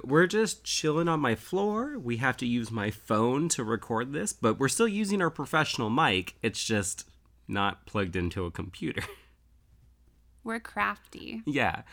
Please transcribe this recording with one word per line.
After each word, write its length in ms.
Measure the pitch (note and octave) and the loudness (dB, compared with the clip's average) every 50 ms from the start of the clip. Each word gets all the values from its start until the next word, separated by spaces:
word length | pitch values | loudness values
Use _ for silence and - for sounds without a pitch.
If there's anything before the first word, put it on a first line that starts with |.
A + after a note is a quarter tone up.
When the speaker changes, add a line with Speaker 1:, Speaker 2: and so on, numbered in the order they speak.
| - | 2
Speaker 1:
we're 220 | B2+ C#3 D#3+ F3+ | 4 6 6 6
just 360 | F3+ G3 G#3+ A3 F#3 - - - | 6 4 2 0 0 -2 -6 -6
chilling 440 | - - - - D#3 D3 D#3+ E3+ | -4 -4 0 0 0 2 2 2
on 120 | E3+ E3 D#3 | 2 2 2
my 160 | C#3+ B2 A2 | 2 2 2
floor. 640 | - - - - F#3 G3+ G#3 G#3 A3 B3 D4 D4 A#3+ | 0 -2 -2 -2 0 0 0 0 -2 -4 -4 -6 -6
We 180 | C#3 A#2+ A#2+ | -4 -4 -2
have 200 | A2+ C3+ C3 B2 | 0 0 0 0
to 100 | - B2+ | 0 -2
use 240 | A#2+ A#2+ A#2+ A2+ G#2+ | -2 0 -2 -2 -2
my 180 | A2+ G#2+ G2+ G#2+ | -4 -2 -2 -2
phone 600 | G#2+ - - - A2+ G#2+ A2+ A#2+ B2+ C#3+ E3 E3 | -4 -4 -2 0 2 4 4 4 2 2 0 0
to 140 | - - A#2+ | 0 -2 -2
record 500 | G#2+ A2+ G#2 - - A#2+ A2 B2 C3+ C#3 | -2 -2 -4 -2 -2 -2 -2 -2 -2 -4
this, 200 | D#3 G3+ G#3 - | -4 -4 -4 -2
but 260 | - - A2+ A2 - | 0 2 2 2 2
we're 80 | C3+ | 2
still 200 | C3 - - A3+ | 2 2 2 2
using 340 | A#3 G3 G#3 G#3+ G3 G#3 G3 | 2 2 0 0 0 2 2
our 80 | F3+ D#3+ | 2 2
professional 640 | - - D3 - - D#3+ D3 - - - A#2+ G#2+ | 0 -2 -4 0 2 2 2 2 0 0 0 2
mic. 440 | A2+ C#3+ D#3+ C3+ G2+ F#2 F#2+ - - _ | 4 4 4 4 4 2 0 -2 -6 _
It's 220 | - A2+ - - - | -4 -4 -2 -2 -2
just 440 | - A2 G#2 G2 - - - - - - _ _ _ _ _ _ | 0 0 0 0 0 -4 -8 -12 -16 -20 _ _ _ _ _ _
not 380 | - G2 G2+ G2+ G2+ - - _ | -4 -2 0 0 0 -2 -4 _
plugged 300 | - - G#2+ G2 F2+ E2 | -6 -2 -2 -2 0 0
into 300 | F#2 F2 E2+ - G2+ F2+ | -2 -2 -2 -2 -2 -4
a 60 | E2+ | -4
computer. 520 | - - F#2 F#2+ - - - D#3 - - - - - - - - _ _ _ _ _ _ _ _ | -4 -8 -8 -10 -8 -6 -6 -6 -4 -6 -8 -8 -10 -16 -20 -20 _ _ _ _ _ _ _ _
<laughs> 720 | - - _ - _ _ _ _ _ _ _ _ _ _ - | -20 -20 _ -20 _ _ _ _ _ _ _ _ _ _ -8
Speaker 2:
We're 160 | A3+ A3+ A3+ | -6 -6 -6
crafty. 840 | A3+ - - G#3 G3+ G3+ G3+ - - - - - - - - A3+ A3+ | -8 -6 -4 -2 -2 -2 -2 -6 -12 -18 -16 -14 -12 -10 -10 -6 -4
Speaker 1:
Yeah. 380 | - C#3 C#3 A#2 F2 - - - - | 0 2 2 2 2 2 -2 -6 -14